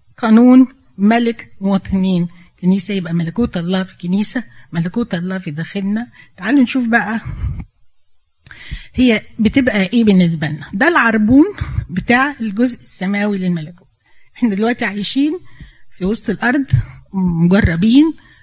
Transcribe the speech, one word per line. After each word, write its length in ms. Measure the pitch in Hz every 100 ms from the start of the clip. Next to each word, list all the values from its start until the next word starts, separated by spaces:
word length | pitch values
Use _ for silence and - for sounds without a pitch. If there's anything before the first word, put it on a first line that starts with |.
| _ -
قانون، 500 | 226 220 247 254 254 - _ -
ملك، 560 | 202 233 233 226 - -
مواطنين. 640 | 190 196 - 190 190 180 170 - - _
كنيسة 320 | 180 196 196
يبقى 200 | 196 165
ملكوت 440 | 170 165 165 240 185
الله 260 | 170 190
في 140 | 185 -
كنيسة، 460 | 175 196 208 262 - - -
ملكوت 420 | 165 170 233 233 175
الله 220 | 180 190
في 140 | 185
داخلنا. 560 | 147 165 202 190 208 240 - - -
تعالوا 260 | 185 285
نشوف 220 | 247 269 240
بقى 360 | 226 190 226 - - - - - _ _ _ _ _ _ _ - - - - - -
هي 260 | 254 214 - -
بتبقى 420 | 214 - 247 208
إيه 200 | 185 240
بالنسبة 440 | 220 190 170 165 151
لنا. 200 | 151 -
ده 140 | 196 285
العربون 580 | 330 240 220 214 269 370 392 - - -
بتاع 460 | 180 - 240 285 277
الجزء 400 | 220 202 254 240
السماوي 560 | - - 190 202 208 196
للملكوت. 500 | 185 175 156 175 _ _ _ - - -
إحنا 140 | 240
دلوقتي 360 | 190 220 240 220
عايشين 540 | 208 196 269 294 349 - - - _ - -
في 80 | 185
وسط 240 | 226 -
الأرض، 360 | 190 233 269 262 - - - -
مجربين، 1000 | 190 180 165 175 196 196 165 214 254 320 302 - -